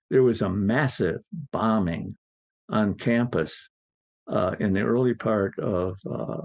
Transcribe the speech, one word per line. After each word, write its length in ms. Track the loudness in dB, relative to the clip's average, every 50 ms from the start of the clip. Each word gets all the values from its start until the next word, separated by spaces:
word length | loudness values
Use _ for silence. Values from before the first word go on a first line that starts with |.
| _ _
There 140 | 4 6 6
was 180 | 6 4 2
a 80 | 0 0
massive 680 | 0 0 0 2 2 2 2 0 0 0 0 0 0 -4 -8 _ -12 -12 -8 -6
bombing 680 | -4 0 2 2 2 2 2 0 -2 -4 -6 -10 -12 -14 _ _ _ _ _ _ _ _ _ -4
on 260 | -2 0 0 0 -2
campus, 720 | -2 0 0 2 2 2 0 0 -2 -2 -2 -6 -10 -12 -16 _ _ _ _ _ _ _ _ _ _ _
uh, 280 | -4 -2 0 0 0 -2 0
in 100 | 0 0
the 100 | 2 2
early 320 | 2 2 2 2 2 2 0
part 460 | 0 0 0 0 2 0 -2 -2 -4
of, 380 | -4 -2 -2 0 -2 -2 -4 -8 -8 -8
uh, 340 | -6 -6 -6 -6 -6 -8